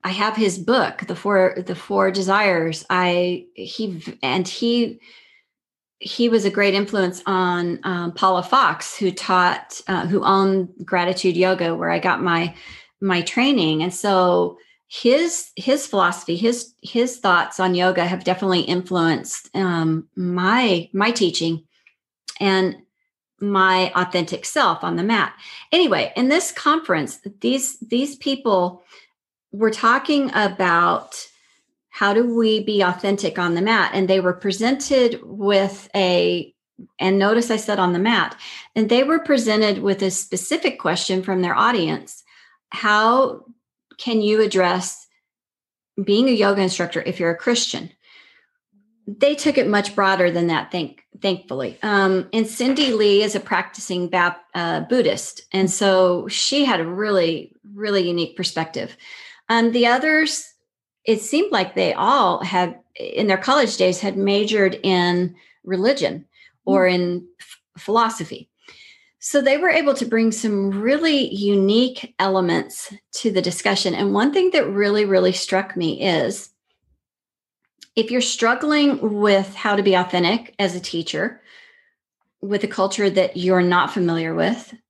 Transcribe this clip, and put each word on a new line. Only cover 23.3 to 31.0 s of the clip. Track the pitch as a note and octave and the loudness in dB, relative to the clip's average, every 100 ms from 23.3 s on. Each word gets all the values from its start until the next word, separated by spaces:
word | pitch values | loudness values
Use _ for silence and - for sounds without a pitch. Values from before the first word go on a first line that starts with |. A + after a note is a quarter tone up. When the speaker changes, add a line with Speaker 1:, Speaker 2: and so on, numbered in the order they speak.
| _ | _
Speaker 1:
my | G3+ G3 F#3+ F#3 F#3 - | -2 2 4 2 0 -2
authentic | F3+ F3+ E3+ F3+ - | -2 -2 -4 -8 -6
self | D#4 A3+ E3 | 0 0 0
on | F3 E3+ | -4 -2
the | |
mat. | G3 A3+ E3 - - - - | 0 0 -2 -6 -20 -20 -2
Anyway, | E4+ E4 E3+ A2+ - | 2 4 2 0 0
in | B3+ | 2
this | D#4 F#4+ | 2 0
conference, | - D4 D#4+ D#4 E3 C#3 - G3+ - | -4 0 0 0 -2 -2 -10 -16 -4
these, | A#3+ C4 C4 - | -2 -2 -4 -10
these | A3+ A#3+ C#4+ - | -4 -2 -2 -4
people | D4 C4+ B3 G3 F3+ F3+ _ - _ _ _ _ _ | -6 -4 0 2 0 -4 _ -20 _ _ _ _ _
were | G3+ A3 | -2 -2
talking | A3 A3+ B3 C4+ D4 C4+ | 2 2 2 2 0 0
about | - G3+ F#3 F3+ E3+ F3 - | 0 -2 0 2 4 2 0